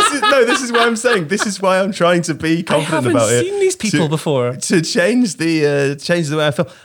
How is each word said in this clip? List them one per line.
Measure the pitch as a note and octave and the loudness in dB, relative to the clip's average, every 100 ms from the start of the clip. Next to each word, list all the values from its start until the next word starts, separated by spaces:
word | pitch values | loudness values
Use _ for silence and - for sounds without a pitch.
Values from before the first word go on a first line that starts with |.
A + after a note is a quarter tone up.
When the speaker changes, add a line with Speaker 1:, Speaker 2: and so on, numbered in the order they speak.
| G#4 | 0
Speaker 1:
this | C#4+ | 0
is, | |
no, | G#4 C4+ A#3 | 2 4 4
this | B3+ | 2
is | B3 | 0
why | A#3 A#3 | 0 2
I'm | A3+ | 0
saying, | B3 A3 D3+ | 0 0 0
this | G3 A3+ | -2 -2
is | G3 | -2
why | F#3+ F#3 | 0 0
I'm | G3 | 0
trying | F#3 F3 F3 | 0 2 2
to | E3+ C#3 | 0 -4
be | D#3+ E3 | -2 -2
confident | D#3+ D3+ D3+ | 0 -2 0
Speaker 2:
I | D#3+ | -2
haven't | B2+ | 0
Speaker 1:
about | - A2 | 2 2
it. | A#2+ F4+ | 2 0
Speaker 2:
seen | G4+ | 0
these | F#4+ F#4 | 0 -2
people | A3 G3+ D#3 | -2 0 0
Speaker 1:
To, | |
Speaker 2:
before. | D#3 E3 C3+ B2 C3 | -2 -2 0 -2 -4
Speaker 1:
to | - G3+ | -2 0
change | D#3+ A#3 F3+ A#3+ A#3+ - | 0 0 2 2 0 -2
the, | E3 D#3+ D3 | -2 0 2
uh, | C#3+ C#3 C#3+ | 2 0 -2
change | - F3 D3+ | -2 -2 0
the | D#3 | -2
way | D3+ | -2
I | |
feel. | C#3+ - - | -2 -4 -8